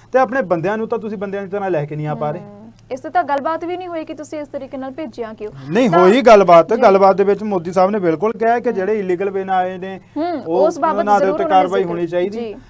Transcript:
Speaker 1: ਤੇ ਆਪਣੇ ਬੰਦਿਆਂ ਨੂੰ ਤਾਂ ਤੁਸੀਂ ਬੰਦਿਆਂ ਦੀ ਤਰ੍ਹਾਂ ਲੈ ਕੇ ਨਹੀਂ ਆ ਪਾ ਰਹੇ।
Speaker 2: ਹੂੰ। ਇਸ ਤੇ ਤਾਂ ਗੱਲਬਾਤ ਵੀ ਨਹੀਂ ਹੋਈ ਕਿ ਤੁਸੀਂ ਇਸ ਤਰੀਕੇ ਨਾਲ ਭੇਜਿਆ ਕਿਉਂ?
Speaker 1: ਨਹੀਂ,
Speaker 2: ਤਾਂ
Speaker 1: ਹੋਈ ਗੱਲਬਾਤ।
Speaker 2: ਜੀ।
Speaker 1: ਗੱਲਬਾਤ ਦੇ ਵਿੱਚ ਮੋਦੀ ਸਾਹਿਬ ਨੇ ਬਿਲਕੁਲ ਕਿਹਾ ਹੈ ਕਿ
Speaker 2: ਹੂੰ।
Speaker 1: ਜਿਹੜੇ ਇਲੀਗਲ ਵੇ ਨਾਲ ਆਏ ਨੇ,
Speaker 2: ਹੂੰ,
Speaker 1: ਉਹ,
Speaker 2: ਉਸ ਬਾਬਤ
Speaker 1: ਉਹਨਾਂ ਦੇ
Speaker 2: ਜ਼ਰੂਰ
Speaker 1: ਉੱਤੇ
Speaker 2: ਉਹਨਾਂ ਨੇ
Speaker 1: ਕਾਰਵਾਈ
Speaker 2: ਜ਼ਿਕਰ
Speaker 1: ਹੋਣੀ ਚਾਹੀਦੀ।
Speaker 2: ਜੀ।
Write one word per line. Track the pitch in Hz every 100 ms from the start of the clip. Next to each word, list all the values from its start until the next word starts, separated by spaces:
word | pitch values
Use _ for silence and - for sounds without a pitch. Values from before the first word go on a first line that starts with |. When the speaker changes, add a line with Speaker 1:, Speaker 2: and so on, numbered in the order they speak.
| -
Speaker 1:
ਤੇ | 262
ਆਪਣੇ | 202 269
ਬੰਦਿਆਂ | 185 170 180 220
ਨੂੰ | 220
ਤਾਂ | 226
ਤੁਸੀਂ | 208 208
ਬੰਦਿਆਂ | 196 202
ਦੀ | 190
ਤਰ੍ਹਾਂ | 202 190
ਲੈ | 160
ਕੇ | 147 151
ਨਹੀਂ | 151
ਆ |
ਪਾ | 147 151
ਰਹੇ। | 175
Speaker 2:
ਹੂੰ। | 202 - 226 _ -
ਇਸ | 262
ਤੇ | 311
ਤਾਂ | 359
ਗੱਲਬਾਤ | 285 277 311 320
ਵੀ | 339 359
ਨਹੀਂ | 359
ਹੋਈ | 330
ਕਿ | 311
ਤੁਸੀਂ | 311 294 311
ਇਸ | 294
ਤਰੀਕੇ | 277 269 269
ਨਾਲ | 262
ਭੇਜਿਆ | 262 294 240 220
ਕਿਉਂ? | 226 - - 135
Speaker 1:
ਨਹੀਂ, | 202 240
Speaker 2:
ਤਾਂ | 170
Speaker 1:
ਹੋਈ | 185 247
ਗੱਲਬਾਤ। | 233 208 180 170 165
Speaker 2:
ਜੀ। | 220
Speaker 1:
ਗੱਲਬਾਤ | 220 190 196 190
ਦੇ |
ਵਿੱਚ | 196 202
ਮੋਦੀ | 214 190 170
ਸਾਹਿਬ | 180 185
ਨੇ | 214
ਬਿਲਕੁਲ | 170 156 214
ਕਿਹਾ | 220 226
ਹੈ | 240
ਕਿ | 240
Speaker 2:
ਹੂੰ। | 190
Speaker 1:
ਜਿਹੜੇ | 190 220
ਇਲੀਗਲ | 185 180 196
ਵੇ | 190
ਨਾਲ | 190 185
ਆਏ | 185 185
ਨੇ, | 190 185 _ 294
Speaker 2:
ਹੂੰ, | 349 294 180
Speaker 1:
ਉਹ, | 175 311
Speaker 2:
ਉਸ | 330
ਬਾਬਤ | 320 202
Speaker 1:
ਉਹਨਾਂ | 208
ਦੇ | 202
Speaker 2:
ਜ਼ਰੂਰ | 190
Speaker 1:
ਉੱਤੇ | 202
Speaker 2:
ਉਹਨਾਂ | 196 190
ਨੇ |
Speaker 1:
ਕਾਰਵਾਈ | 185 196
Speaker 2:
ਜ਼ਿਕਰ | 175
Speaker 1:
ਹੋਣੀ | 170 170
ਚਾਹੀਦੀ। | 175 190 226
Speaker 2:
ਜੀ। | 226 202